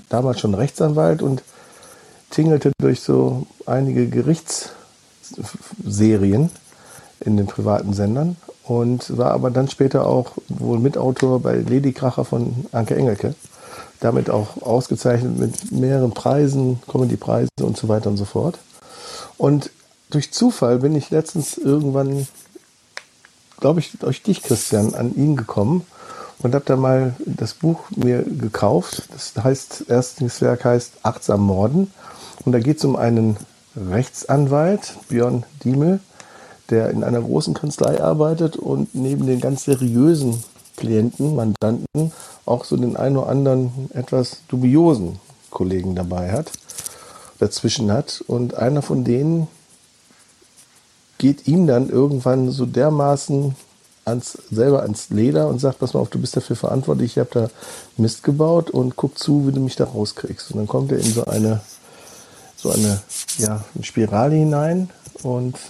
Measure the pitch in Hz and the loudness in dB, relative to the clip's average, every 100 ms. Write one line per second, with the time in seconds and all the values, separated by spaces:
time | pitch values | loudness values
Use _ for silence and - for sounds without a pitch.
0 | - 117 131 120 110 98 139 - 156 151 | -2 0 0 0 0 0 0 0 0 2
1 | 160 160 139 131 - - - - - - | 2 2 0 -2 -6 -20 -20 -20 -20 -20
2 | - - _ - 160 151 143 135 139 127 | -20 -20 _ 0 4 4 2 2 0 0
3 | - 131 131 127 139 - - 127 135 123 | 2 2 2 0 -8 -12 -4 0 0 2
4 | 120 120 123 165 - - - - - _ | 0 0 2 0 -2 -10 -10 -16 -20 _
5 | _ _ - - - - - - - 101 | _ _ -20 -14 -12 -14 -16 -12 -6 2
6 | 110 107 98 101 165 - - - - - | 4 4 4 4 2 -2 -20 -20 -20 -20
7 | - _ - 104 101 - 104 104 92 101 | -20 _ 0 0 0 -2 0 0 0 -2
8 | 101 120 160 175 - - - 120 120 123 | 0 0 -2 -4 -12 -20 -4 0 0 -2
9 | - 123 123 - 127 123 135 - 135 139 | -4 0 2 2 0 0 -2 2 2 2
10 | 139 127 127 - - - 120 117 123 - | 2 2 0 -8 -10 -6 -2 2 2 0
11 | 127 127 131 127 - 120 113 127 139 127 | -2 0 2 2 2 0 2 2 0 0
12 | 131 - 117 127 120 120 156 120 110 - | -2 -2 -2 -2 -2 -4 -4 -4 -2 0
13 | 135 104 - 147 - - - - - - | 0 0 -4 -6 -14 -20 -20 -20 -20 -4
14 | 120 127 120 117 104 - 120 117 139 - | 0 0 2 0 -2 -6 0 0 2 -2
15 | 127 120 123 120 123 - - 131 127 135 | 2 2 0 -2 -2 -4 -6 -2 2 2
16 | 127 107 120 139 147 135 127 123 - 127 | 2 0 0 2 2 2 0 -2 -2 0
17 | 127 113 - 117 123 - 123 110 110 107 | 0 0 0 0 0 -2 -4 -2 0 0
18 | 107 101 101 107 127 170 - - - - | 0 -2 -2 -2 -2 -4 -14 -20 -20 -20
19 | - - - - 139 143 - - _ _ | -16 -16 -16 -2 2 2 0 -14 _ _
20 | _ 151 - - 247 - 120 123 139 156 | _ -4 -2 2 2 4 2 4 4 2
21 | - 156 156 165 143 - 302 143 143 135 | 0 -2 -2 -4 -6 -4 0 2 2 0
22 | 139 139 135 - - - _ _ _ - | 0 -2 -6 -12 -20 -20 _ _ _ -20
23 | - _ _ _ _ - 139 165 - - | -20 _ _ _ _ -2 2 2 -2 -6
24 | - 135 - 185 - 113 - 110 107 - | -6 -4 -2 -2 0 -2 0 0 0 0
25 | 120 135 143 143 113 - 104 180 170 - | -4 0 2 2 -2 -2 0 0 -4 -16
26 | - - - - 120 139 - 131 131 131 | -20 -18 -18 -6 -2 0 2 2 4 2
27 | 131 127 - - 117 - 160 165 - - | 2 -2 -8 -6 -6 -2 -2 -2 -4 -2
28 | 123 123 - 156 110 - 101 135 185 - | 2 2 0 -4 -6 0 2 2 0 -8
29 | - - - - 120 135 - - - 120 | -14 -16 -12 -2 0 0 -4 -16 0 0
30 | 127 - 123 - 127 123 123 120 - - | 0 -4 -6 0 0 2 2 2 0 -6
31 | 107 - - 101 101 95 107 156 190 - | -4 -4 0 2 4 2 2 2 -2 -6
32 | - - - - - 123 120 156 139 127 | -20 -20 -20 -6 0 2 2 0 0 0
33 | 117 117 110 104 - _ _ - 95 95 | 2 4 2 0 -6 _ _ -12 -4 -2
34 | 135 - - 143 139 143 160 202 - - | -2 -6 -2 0 2 2 2 0 -4 -16
35 | - 117 120 127 117 147 123 135 156 190 | -4 0 0 0 -6 -6 0 2 2 2
36 | - - - - - - - 113 113 110 | -2 -20 -20 -20 -20 -20 -2 0 2 0
37 | 117 120 117 127 160 151 147 - - 147 | 0 -2 0 -2 0 -4 -6 -2 0 2
38 | 160 156 151 165 165 - - 135 143 - | 0 2 0 0 -2 -4 -4 -4 -2 -4
39 | 131 139 135 127 131 139 - 135 127 117 | -2 -2 0 0 0 -2 -2 0 2 4
40 | 147 165 135 117 113 - - - 117 110 | 4 4 0 -2 -6 -20 -20 -8 -2 0
41 | 113 - 143 151 113 104 107 113 104 143 | 0 0 -2 0 0 0 0 -2 -4 -2
42 | 160 - - - - 120 - 135 123 - | -4 -4 -18 -14 -4 -4 -2 -2 -2 0
43 | 131 139 - 135 139 131 127 127 131 - | 0 0 0 0 2 2 0 -4 -10 -8
44 | 127 135 127 - _ 127 127 139 170 131 | -2 -2 -2 -6 _ 0 4 6 6 4
45 | 87 95 - - _ - 92 92 92 90 | -2 -8 -16 -20 _ -6 -2 -2 -2 -4
46 | 87 90 90 113 160 - - - - - | -4 -4 -4 -4 -6 -12 -18 -16 -14 -16
47 | - - - - 101 - 117 - 107 107 | -20 -20 -20 -2 -2 0 -2 0 0 0
48 | - - - 120 123 - 117 147 135 143 | -2 -10 -6 -4 -2 -2 0 0 0 -2
49 | 120 120 151 165 160 - _ _ _ _ | 0 0 2 0 -2 -8 _ _ _ _
50 | _ _ _ _ _ _ - _ _ _ | _ _ _ _ _ _ -20 _ _ _
51 | _ _ 135 - - 165 170 120 135 120 | _ _ 2 2 2 2 4 4 2 2
52 | 143 139 127 131 127 135 123 120 143 156 | 2 2 0 0 0 -2 -2 0 2 2
53 | 143 139 - 139 139 135 - _ _ _ | 2 0 0 -2 -2 -4 -12 _ _ _
54 | - 123 127 - - 107 127 139 - 107 | -6 -6 -6 -16 -8 2 4 4 2 -6
55 | - 104 117 151 151 127 139 127 127 - | -4 2 2 4 2 2 0 0 -2 -2
56 | 123 127 127 - - 117 - 131 131 139 | -2 -2 -4 -4 -4 -4 -2 -2 0 0
57 | 123 - 123 120 110 - - - - - | 0 0 0 0 -2 -4 -18 -18 -16 0
58 | 113 - - 143 156 170 165 131 127 - | 0 0 -2 2 4 2 2 0 -2 -2
59 | 143 - - 147 139 135 131 - - 120 | -4 -4 0 2 2 0 -2 -2 -2 -2
60 | 104 - 123 - - - 107 131 135 127 | -4 -6 -10 -12 -8 -6 -2 -2 0 0
61 | 113 110 - 107 110 110 - - - - | 0 -2 -2 0 2 0 -4 -20 -20 -20
62 | - - - - - - - - 107 101 | -20 -20 -20 -20 -20 -8 -4 0 0 0
63 | - - - - 110 107 101 - 113 - | -4 -12 -10 -4 -4 -4 -8 -12 -8 -2
64 | 110 101 135 156 156 143 156 180 185 - | 0 2 2 2 2 2 0 -2 -4 -10
65 | - - 135 123 127 127 - | -20 -12 -6 -4 -6 -8 -10